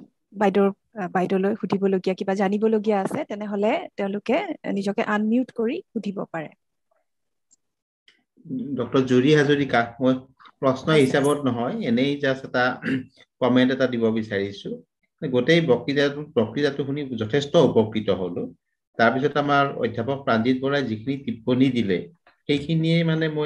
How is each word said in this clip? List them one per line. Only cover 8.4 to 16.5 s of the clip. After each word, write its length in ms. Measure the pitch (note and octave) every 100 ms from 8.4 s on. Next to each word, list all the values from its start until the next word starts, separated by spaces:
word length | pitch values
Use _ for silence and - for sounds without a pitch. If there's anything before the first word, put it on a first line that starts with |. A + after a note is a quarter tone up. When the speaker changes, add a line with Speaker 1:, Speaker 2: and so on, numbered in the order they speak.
| D#3+ B2+ C3+ C3
Speaker 2:
ডক্টৰ 220 | A2+ C#3 B2+
জুৰি 220 | B2+ C3+ D3+
হাজৰিকা, 400 | C#3 C#3+ C#3 A#2+ A#2 -
মই 120 | B2+ B2+ - _ - -
প্ৰশ্ন 260 | C3+ B2+ -
Speaker 1:
আছে, 100 | D#3
Speaker 2:
হিচাপত 360 | C3 D3 C#3 D3
Speaker 1:
আছে। 80 | C3+
Speaker 2:
নহয়, 280 | A#2 A#2+ A3+ E3+
এনেই 220 | A#2 C#3 C#3+
just 200 | C#3+ C3 A#2
এটা 160 | B2+ B2 B2+ - C3 B2+ _ _ -
comment 280 | B2 B2+ B2+ C3
এটা 120 | B2+
দিব 100 | A#2+ A2+ A2+
বিচাৰিছো। 500 | A2 G2+ G2+ - - A#3+ - _ _ -
গোটেই 400 | D3 B2 B2 E3+
বক্তৃতাটো, 600 | E3 B2 - C#3 C#3+ C#3+ D3+ -
বক্তৃতাটো 440 | G#2+